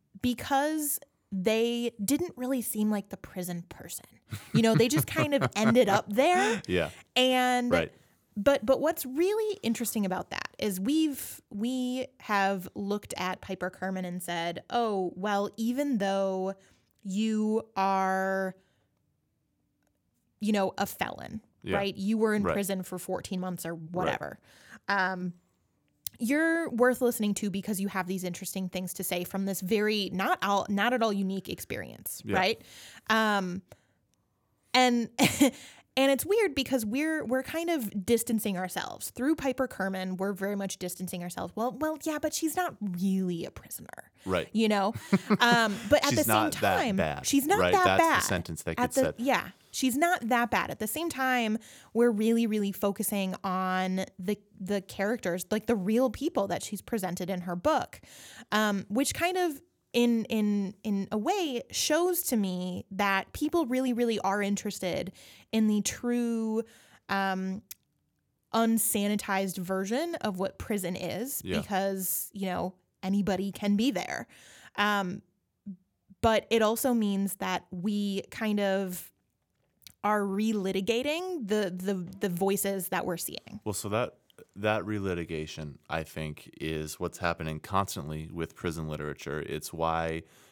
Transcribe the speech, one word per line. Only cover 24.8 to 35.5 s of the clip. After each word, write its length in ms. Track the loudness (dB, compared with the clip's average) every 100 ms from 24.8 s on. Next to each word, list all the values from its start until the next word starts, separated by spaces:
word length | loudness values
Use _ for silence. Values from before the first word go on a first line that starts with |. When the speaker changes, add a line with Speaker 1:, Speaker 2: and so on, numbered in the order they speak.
| -2
Speaker 1:
Um, 460 | 0 2 0 -6 -8 _ _ _ _ _ _ -14 -8
you're 520 | -2 0 2 0 -2
worth 300 | 2 4 4
listening 320 | 0 0 -2 0
to 140 | -2
because 300 | -4 -4 -4
you 80 | -2
have 180 | -4 -4
these 160 | -4
interesting 440 | -4 -8 -8 -6 -6
things 240 | -6 -8 -8
to 80 |
say 200 | -4 -4
from 220 | -4 -4 -2
this 160 | -4
very 480 | 0 0 2 0 -2
not 280 | -2 0 0
all, 220 | 2 0 2
not 240 | 0 2
at 80 | 2
all 100 | 2
unique 340 | 0 -2 -4 -6
experience, 720 | -10 -8 -8 -8 -12 -12 -12 -2
Speaker 2:
Yeah. 100 | 0
Speaker 1:
right? 240 | 2 -2 -10 -20 -20 -16 0
Um, 520 | 2 2 2 0 -6 -10 -20 _ _ _ _ _ _ _ _ _
and, 360 | 4 6 4 0
<laughs> 40 | 2
and 920 | 2 6 4